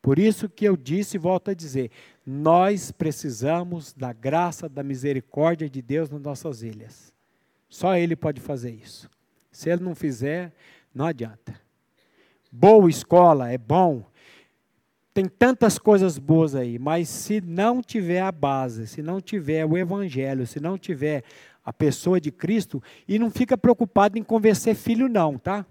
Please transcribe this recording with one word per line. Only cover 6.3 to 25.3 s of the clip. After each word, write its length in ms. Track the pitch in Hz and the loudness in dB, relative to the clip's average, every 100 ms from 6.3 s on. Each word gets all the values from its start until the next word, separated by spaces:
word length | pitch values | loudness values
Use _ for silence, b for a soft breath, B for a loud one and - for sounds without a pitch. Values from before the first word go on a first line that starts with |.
| 131 165 120 | -10 -12 -12
vidas. 520 | 113 107 110 - _ _ _ _ _ _ _ | -14 -16 -20 -20 _ _ _ _ _ _ _
Só 280 | - 180 185 | -4 0 0
Ele 180 | 170 | 0
pode 260 | 165 156 135 | -2 -4 -6
fazer 300 | - 139 120 | -8 -10 -10
isso. 400 | 110 - - - _ _ _ _ | -14 -20 -20 -20 _ _ _ _
Se 180 | - 160 | -10 -4
Ele 120 | 170 | -4
não 120 | 180 | -4
fizer, 580 | 160 156 120 139 165 180 b b b b | -6 -6 -4 -6 -6 -10 b b b b
não 120 | 127 156 | -6 -4
adianta. 480 | 143 113 107 - - _ _ _ _ _ _ _ _ _ | -4 -10 -12 -20 -20 _ _ _ _ _ _ _ _ _
Boa 360 | 120 180 220 180 | 4 8 10 8
escola 640 | 147 - 175 175 147 120 | 2 4 6 8 6 0
é 80 | 127 | -6
bom. 460 | 113 160 180 131 110 b b b b b _ _ _ _ _ | 0 2 2 0 -8 b b b b b _ _ _ _ _
Tem 120 | - 190 | -4 -4
tantas 520 | _ 247 254 226 - | _ 2 4 2 2
coisas 400 | - 202 190 143 | 4 4 4 -2
boas 380 | 139 160 160 135 | 2 4 4 0
aí, 200 | 123 117 | -6 -6
mas 320 | 139 165 170 | -2 -2 -4
se 320 | - - 214 | -8 -4 -4
não 400 | 175 170 214 254 | -4 -2 0 0
tiver 400 | 240 226 175 180 | -4 -6 -2 -2
a 120 | 190 | -2
base, 540 | 165 139 135 131 113 113 | -2 -2 -2 -4 -8 -12
se 120 | - | -10
não 200 | 156 190 | -8 -8
tiver 440 | - 208 147 156 | -6 -8 -4 -2
o 140 | 156 170 | 0 -2
evangelho, 680 | 180 196 196 131 135 135 | -2 -4 -6 -6 -4 -4
se 140 | 123 - | -6 -6
não 180 | 156 190 | -8 -8
tiver 460 | - 151 147 147 b b b b | -8 -6 -4 -4 b b b b
a 80 | - | -16
pessoa 480 | - 151 - - 185 | -2 0 0 0 0
de 120 | 151 | -2
Cristo, 500 | - 165 220 - 135 B B B | -8 -2 -2 -2 -10 B B B
e 100 | 208 | -2
não 140 | 233 | -2
fica 260 | - 254 262 | -2 -2 4
preocupado 600 | 247 233 233 - 202 208 | 4 4 2 4 2 2
em 60 | |
convencer 500 | 202 226 214 208 - | -2 2 4 4 0
filho 340 | 214 - 226 262 | -2 0 0 2
não, 300 | 220 160 | 2 0